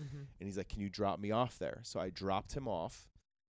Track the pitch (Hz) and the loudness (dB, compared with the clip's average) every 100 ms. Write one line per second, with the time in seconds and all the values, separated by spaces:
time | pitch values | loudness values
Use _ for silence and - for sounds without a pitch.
0 | 147 143 139 - 98 95 92 107 101 92 | -10 -10 -12 -8 -4 -2 -2 -2 -2 2
1 | 98 95 101 110 123 - 71 - 117 98 | 2 2 4 4 4 0 -4 -4 -4 -2
2 | 92 85 95 95 - 143 127 87 95 - | -2 0 2 2 2 -2 0 0 0 -6
3 | - - _ _ | -18 -20 _ _